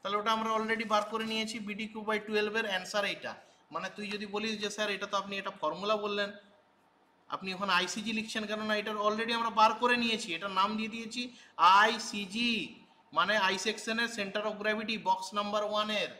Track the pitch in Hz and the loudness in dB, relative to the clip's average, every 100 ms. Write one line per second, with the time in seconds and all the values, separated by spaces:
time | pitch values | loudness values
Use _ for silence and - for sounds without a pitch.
0 | 196 208 214 220 220 220 220 220 220 214 | 0 0 2 2 2 0 0 -2 2 0
1 | 208 220 220 220 220 233 202 208 220 220 | 2 -4 -2 -2 -4 -6 -8 -8 -8 -8
2 | 214 214 208 214 208 214 220 185 180 214 | -2 -2 0 0 0 0 -2 -4 -2 -2
3 | 202 170 123 104 - _ _ 156 185 196 | -2 -4 -8 -12 -16 _ _ -8 -8 -8
4 | 208 202 202 202 220 214 208 208 214 196 | -8 -6 -6 -4 -4 -4 -4 -2 -2 -2
5 | 202 202 196 196 196 190 151 170 202 214 | -2 -4 -2 -6 -6 -4 -4 -2 -2 0
6 | 208 202 202 208 - _ _ _ _ _ | 0 -2 -4 -6 -20 _ _ _ _ _
7 | _ _ _ 143 190 185 196 180 180 - | _ _ _ -8 -6 -4 2 2 2 -2
8 | 214 220 220 226 214 214 214 214 208 214 | -4 -4 -4 -6 -4 -4 0 0 0 0
9 | 208 214 226 233 226 208 220 220 240 240 | 0 0 0 0 0 6 6 6 2 4
10 | 233 220 220 165 196 190 202 214 220 226 | 2 0 -4 -6 -2 2 2 2 -4 -6
11 | 226 240 247 - - - 170 196 214 226 | -8 -8 -8 -12 -18 6 8 10 8 4
12 | - 208 196 208 240 220 156 - - _ | -4 -6 -6 0 0 0 -4 -10 -20 _
13 | _ 151 180 214 190 196 220 214 - 226 | _ 0 2 4 4 2 -2 -4 -4 -2
14 | 240 220 196 208 214 208 208 214 214 214 | -2 -2 -4 -2 -4 -2 -2 0 -2 -4
15 | 180 185 - 208 208 208 208 214 214 208 | 0 0 0 -4 -2 0 0 0 0 0
16 | 160 - | -2 -6